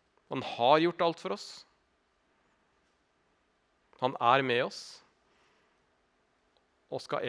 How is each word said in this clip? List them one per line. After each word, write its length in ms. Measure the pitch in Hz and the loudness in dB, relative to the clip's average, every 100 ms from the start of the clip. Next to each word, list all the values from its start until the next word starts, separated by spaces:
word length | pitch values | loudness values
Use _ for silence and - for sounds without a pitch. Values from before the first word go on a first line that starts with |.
| _ _ - | _ _ -10
Han 160 | 139 | -8
har 340 | 117 - 120 156 | -6 0 4 6
gjort 220 | 170 165 | 4 0
alt 200 | 170 160 | -2 -2
for 100 | 185 | -8
oss. 140 | 202 - - - _ _ _ _ _ _ _ _ _ _ _ _ _ _ _ _ _ _ _ _ _ _ - | -10 -12 -18 -20 _ _ _ _ _ _ _ _ _ _ _ _ _ _ _ _ _ _ _ _ _ _ -6
Han 100 | 127 - | -4 0
er 240 | 120 131 135 | 4 4 4
med 200 | 120 160 | 0 -2
oss, 140 | - - - - _ _ _ _ _ _ _ _ _ _ _ _ _ _ _ _ _ _ | -6 -16 -20 -20 _ _ _ _ _ _ _ _ _ _ _ _ _ _ _ _ _ _
og 80 | 139 | -10
skal 220 | - 143 | -6 -4